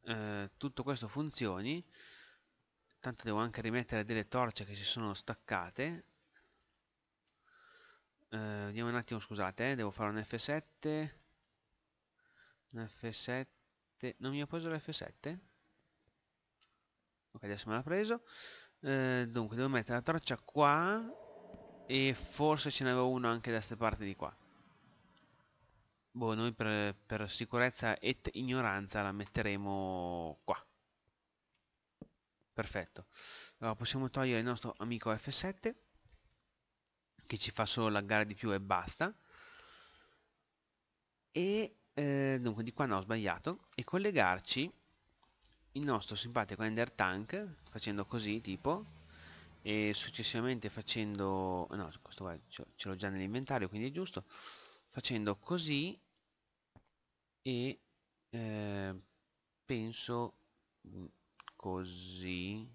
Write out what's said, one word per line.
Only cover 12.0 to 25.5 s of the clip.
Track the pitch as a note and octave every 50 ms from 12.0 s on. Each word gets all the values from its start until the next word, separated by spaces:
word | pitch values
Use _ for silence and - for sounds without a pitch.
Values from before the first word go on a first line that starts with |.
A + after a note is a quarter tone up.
| _ _ _ _ _ _ _ _ - - _ _ _ _
un | - A#2 A2+ G#2+
F | - - - A#2
sette, | A2 - - - B2 B2+ C3 - _ _ _ _ _ _ _ _ _ _ - B2+ - _
non | B2+ C3
mi | C3+ C#3+
ha | D3 C#3+
preso | - E3+ E3 E3
l'F | D#3+ D#3 - -
sette? | D#3 - - - - _ - C#3+ E3 F#3 - - _ _ _ _ _ _ _ _ _ _ _ _ _ _ _ _ _ _ _ _ _ _ _ _ _ _ _ _ _ _ _ _ _ _ _ _
Ok, | _ - -
adesso | G#2 G2+ G2+ - A2
me | G#2+
l'ha | A#2 C3
preso. | C#3+ E3+ F#3+ G#3+ G#3+ A#3 A#3 - - - - - - - - - - _ _
Eh, | - D3 C3+ C3+ C3 C3 B2+ B2+ B2 A#2
dunque | A#2 A#2+ A2+ G#2+ G#2+
devo | A#2 B2+ C3+
mettere | C3+ B2 A2 - A#2+ A#2+
la |
torcia | B2 - D#3+ D#3+ - - C3 A#2
qua | - - - D3 D3+ C#3+ C#3+ D3+ E3+ F#3 G3+ A3 A3+ A3+ C#4+ - - - - - - - - - - - - - -
e | - C3 C3+ C3+ C3+ B2+
forse | - - - - - D3 D3+ D3+ D3+ - D3
ce | C#3 - C#3
n'avevo | C3 B2+ B2+ B2+ B2+
uno | C3 B2+ B2 A#2
anche | A#2 A#2 A2 B2
da | A#2 A2+
ste | G#2+ - A#2
parti | G#2+ A#2 A2 G#2 G#2+ G#2+
di | G2 G2
qua. | - - D2 - - - - - - - - - _ _ - - _ _ _ _ - - _ _ _ _ _